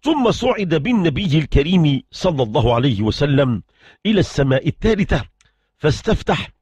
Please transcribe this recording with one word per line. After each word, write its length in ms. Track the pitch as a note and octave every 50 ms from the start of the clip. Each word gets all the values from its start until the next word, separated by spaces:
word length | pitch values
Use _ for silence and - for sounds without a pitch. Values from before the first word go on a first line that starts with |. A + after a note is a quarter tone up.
| -
ثم 280 | C#4+ E4 D4 B3 A3+
صعد 440 | F#3 - A3+ B3+ A#3+ A#3 G3+ F3 D#3
بالنبي 640 | D#3+ C3+ A3+ B3 A3 F3 E3 C3+ C#3+ G#3 F3+ C3+ D#3+
الكريم 640 | D3+ - - C3+ C#3+ D#3+ F#3 F#3 D#3+ D3 C#3 C3 - _
صلى 320 | - - - F#3 E3 C3+ B2+
الله 320 | G#2+ G#2 A#2+ A2 A#2 A#2+
عليه 280 | A#2 B2+ C#3+ A#2+ F#2+ G#2+
وسلم 600 | A2 G#2 - C#3+ D3 C#3+ C3+ C#3+ B2+ A#2+ G2 - _ _ _ _ - - _ _
إلى 140 | G3 A3 G3
السماء 480 | - - - - C#3 C3+ C3 C3 - -
الثالثة 560 | - - - A3 A3 F#3+ - - - D3 G#2 - _ _ _ _ _ _ _ _ _
فاستفتح 760 | _ - D3 A#2+ - - - G#3+ - - - F#3+ - F#3+ - _ _